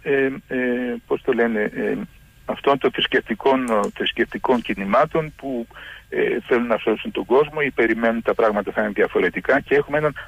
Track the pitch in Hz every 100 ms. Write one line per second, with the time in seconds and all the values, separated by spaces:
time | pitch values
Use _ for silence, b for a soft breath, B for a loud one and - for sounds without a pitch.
0 | 156 139 135 135 - 131 127 123 123 120
1 | - 127 - 117 - 107 - - 104 104
2 | - - - - - 104 139 139 131 -
3 | - 127 - 110 139 131 127 107 101 -
4 | 95 - - - - 120 - 98 98 120
5 | 156 160 156 - 139 123 117 B B B
6 | B - - - - 120 120 107 - 107
7 | 113 - - 127 147 151 143 - 113 113
8 | 117 113 110 101 110 104 98 - 107 101
9 | 92 104 90 - 113 135 - 139 139 147
10 | 151 -